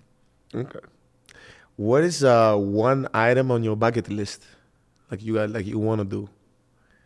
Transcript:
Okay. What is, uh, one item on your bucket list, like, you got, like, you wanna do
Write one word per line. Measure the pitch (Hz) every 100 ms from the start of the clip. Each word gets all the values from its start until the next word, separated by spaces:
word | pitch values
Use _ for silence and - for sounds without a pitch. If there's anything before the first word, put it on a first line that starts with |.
| _ _ _ _ _
Okay. | 117 135 - - _ _ _ _ - - - _ -
What | 104 135
is, | 175 143
uh, | 135 117 110 104
one | 101 104 120 135 131
item | 110 113 123 131
on | 120
your | 113 107
bucket | 113 117 -
list, | 104 101 - - _ _ _ _ _ _
like, | 101
you | 110
got, | 110 107
like, | 110 98
you | 110
wanna | 110 110
do | 101 101 101 _ _ _ _ _ _ _